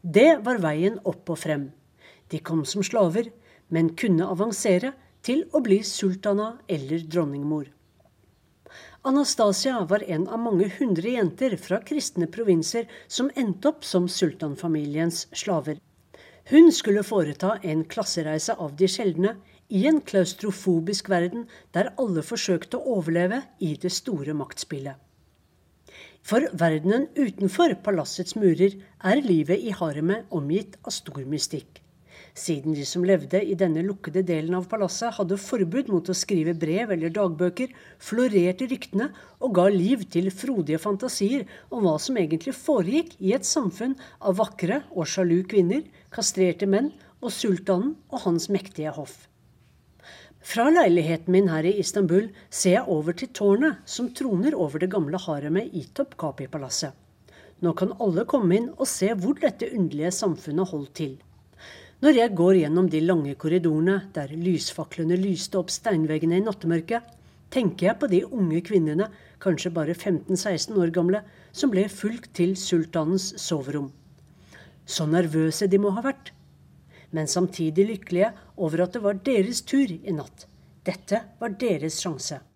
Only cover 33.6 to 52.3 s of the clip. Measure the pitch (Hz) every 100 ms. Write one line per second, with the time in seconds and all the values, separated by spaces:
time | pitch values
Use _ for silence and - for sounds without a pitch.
33.6 | 185 156 180 196 - 160 185 160 160 180
34.6 | 180 220 190 - 233 - 185 196 - 247
35.6 | 180 214 269 190 165 185 - 185 156 170
36.6 | 156 175 233 175 160 170 196 156 180 180
37.6 | 254 - - - - 220 254 208 175 185
38.6 | 254 254 - 196 262 - - _ 262 202
39.6 | 190 202 180 262 185 170 185 190 254 247
40.6 | 147 160 214 196 254 - 202 269 202 -
41.6 | - 247 196 151 - 254 165 160 208 262
42.6 | - 277 175 277 330 - 190 247 - -
43.6 | 214 165 240 262 - - 202 185 208 -
44.6 | 170 254 - - 156 - 180 170 185 208
45.6 | 175 254 311 - _ - 214 - 185 -
46.6 | 202 196 285 - - _ 247 - 226 180
47.6 | - 180 247 311 _ 254 - 170 165 196
48.6 | - - 151 147 143 - - _ _ _
49.6 | _ _ _ _ - - - _ - -
50.6 | 247 339 247 175 156 160 175 185 196 160
51.6 | 160 208 180 - 190 175 220